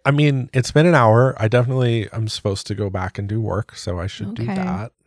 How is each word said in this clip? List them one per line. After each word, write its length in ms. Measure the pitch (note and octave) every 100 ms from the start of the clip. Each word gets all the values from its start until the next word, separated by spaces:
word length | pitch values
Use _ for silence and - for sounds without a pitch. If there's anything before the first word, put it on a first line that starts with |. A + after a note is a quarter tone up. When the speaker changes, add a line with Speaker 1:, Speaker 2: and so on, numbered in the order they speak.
| -
Speaker 1:
I 60 |
mean, 380 | C#3+ D3 C3+ B2+
it's 180 | C3 A#2+
been 140 | D3 D#3+
an 80 | D#3+
hour. 400 | A#2 A2+ C3 -
I 80 | A2
definitely 600 | A#2+ A#2+ C3 B2 A#2 G2+
am 160 | - A2
supposed 400 | - G#2+ G2 -
to 80 | G#2
go 140 | G#2
back 280 | F#2+ F#2 -
and 120 | G2+
do 100 | A2
work, 360 | G#2 F#2 - -
so 240 | - F2+
I 80 | F#2
should 260 | - - -
do 80 |
Speaker 2:
Okay. 120 | A#2 F#2+
Speaker 1:
that. 360 | F#2 - A2+ _